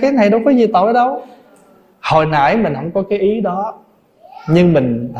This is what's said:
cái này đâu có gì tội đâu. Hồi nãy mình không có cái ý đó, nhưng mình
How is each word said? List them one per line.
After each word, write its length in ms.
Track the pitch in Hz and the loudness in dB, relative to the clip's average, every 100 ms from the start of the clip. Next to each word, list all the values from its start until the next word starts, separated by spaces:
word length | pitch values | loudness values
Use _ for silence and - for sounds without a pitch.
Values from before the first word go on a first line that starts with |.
cái 120 | 262 | -2
này 180 | 269 302 | 2 2
đâu 100 | 226 | 2
có 60 | 226 | 2
gì 160 | 254 220 | 2 2
tội 260 | 180 202 | 2 2
đâu. 280 | 240 247 - - - _ _ _ _ _ _ | 2 0 -2 -12 -20 _ _ _ _ _ _
Hồi 260 | - 160 156 | -2 0 0
nãy 300 | 151 143 220 | 0 0 0
mình 180 | 190 | -2
không 160 | 135 156 | -4 -6
có 120 | 196 | -6
cái 160 | 190 202 | -4 -2
ý 220 | 196 226 | -2 -2
đó, 380 | 196 180 214 - _ _ _ _ - - - | -4 -4 -8 -10 _ _ _ _ -20 -14 0
nhưng 240 | 165 180 | 2 4
mình 400 | 156 127 117 123 117 | 2 0 -4 -6 -2